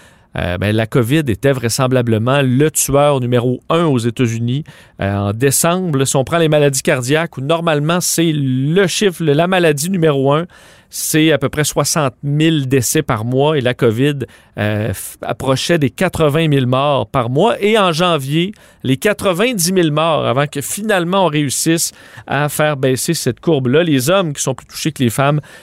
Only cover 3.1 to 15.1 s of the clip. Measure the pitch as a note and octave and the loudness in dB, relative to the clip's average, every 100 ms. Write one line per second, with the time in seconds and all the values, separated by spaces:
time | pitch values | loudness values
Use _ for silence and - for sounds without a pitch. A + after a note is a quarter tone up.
3.1 | C#3 B2 B2 B2+ B2 - E3 E3+ B2+ A#2 | 2 0 0 0 -4 -2 0 2 2 0
4.1 | A2+ A#2+ A2+ A#2 C#3 - - - - G2 | 0 -2 0 -4 -4 -6 -16 -16 -6 -2
5.1 | G2+ G2+ A2+ C#3 C3+ E3 F3+ F#3 C#3 C3 | 0 -2 0 0 2 0 0 -2 -2 0
6.1 | C#3+ B2+ E3+ D#3 D3+ C#3+ C3+ - C3+ A#2+ | 0 0 0 2 4 2 0 -2 -2 0
7.1 | D3+ E3 - C3+ E3 E3+ D3 D3 F3+ - | -2 -2 -6 -2 -2 0 0 0 0 0
8.1 | - E3 D3+ C3+ B2+ C#3 F3 F#3 - G#3 | 0 0 0 0 0 0 2 2 2 -2
9.1 | E3+ D#3+ C#3+ F3 F#3 E3 D3 E3 F#3+ D#3 | 0 0 2 2 2 2 0 -2 0 0
10.1 | C#3 C3+ D3 F3 - - - _ - - | 2 2 0 -2 -10 -20 -20 _ -10 -2
11.1 | D#3 D#3+ C#3+ C3+ D3+ D3 D#3+ C#3+ E3+ C3+ | 2 2 2 0 -2 -4 -2 -2 0 -2
12.1 | - D3 D3 D#3+ D#3 C3 C3+ A2 D#3 - | -4 -4 0 2 0 0 0 0 -2 -2
13.1 | A2+ A2+ B2+ D3 D3+ A#2+ B2 B2 A2 C#3+ | -2 -2 0 0 2 0 2 2 2 0
14.1 | C#3+ - - _ - G#2 G#2 G#2+ G2 - | -2 -6 -12 _ -4 -2 -2 -2 -6 -10